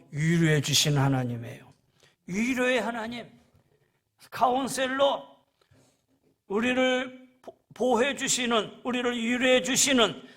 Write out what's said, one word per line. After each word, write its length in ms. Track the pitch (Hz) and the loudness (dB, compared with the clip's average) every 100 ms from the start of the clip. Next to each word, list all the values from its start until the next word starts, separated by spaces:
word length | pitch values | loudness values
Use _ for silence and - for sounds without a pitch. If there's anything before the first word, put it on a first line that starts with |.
| - | -12
위로해 500 | 147 160 170 160 151 | -4 0 4 4 2
주신 360 | 139 139 156 143 | 2 0 2 2
하나님이에요. 760 | 135 131 123 117 117 - - _ _ _ _ _ - | 2 0 -2 -6 -10 -16 -20 _ _ _ _ _ -10
위로의 540 | 185 240 254 254 254 | -4 -2 0 0 0
하나님, 460 | 208 233 220 240 175 - _ _ _ _ _ _ _ _ - | -2 -6 -8 -10 -14 -20 _ _ _ _ _ _ _ _ -16
카운셀러, 1000 | - 247 254 262 254 262 269 277 214 - - _ _ _ _ _ _ _ _ _ _ - | -2 0 0 -2 -4 -4 2 2 0 -8 -20 _ _ _ _ _ _ _ _ _ _ -6
우리를 760 | 202 247 254 254 254 262 254 - _ | -2 0 2 2 0 -4 -12 -20 _
보-, 120 | - - _ | -20 -20 _
보호해 400 | - 254 226 277 262 | -4 0 2 2 -2
주시는, 640 | 262 247 240 233 170 - | -2 -2 0 0 -2 -6
우리를 320 | 254 247 240 240 | -6 -2 -2 -2
위로해 460 | 226 247 254 254 | -2 0 4 4
주시는, 600 | 254 269 269 254 202 139 - | 2 0 2 4 2 0 -14